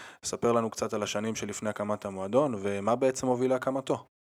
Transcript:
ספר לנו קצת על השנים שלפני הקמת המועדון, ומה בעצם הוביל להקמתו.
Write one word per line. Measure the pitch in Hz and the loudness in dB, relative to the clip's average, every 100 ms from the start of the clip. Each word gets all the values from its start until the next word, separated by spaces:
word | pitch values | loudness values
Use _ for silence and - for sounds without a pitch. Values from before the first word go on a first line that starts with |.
| - - | -18 -12
ספר | - 101 120 | -8 0 2
לנו | 117 113 | 4 2
קצת | - 110 | -2 -2
על | 110 | -2
השנים | 101 104 110 | -2 -2 -2
שלפני | 104 104 98 107 | -4 -6 -4 -4
הקמת | 104 104 104 | -2 -2 -2
המועדון, | 101 95 95 123 147 107 | -4 -6 2 4 4 0
ומה | 101 101 104 120 | -2 0 2 4
בעצם | 135 131 131 | 2 2 0
הוביל | 123 127 | 2 2
להקמתו. | 127 131 135 - 127 - _ | 2 0 -2 -2 -4 -4 _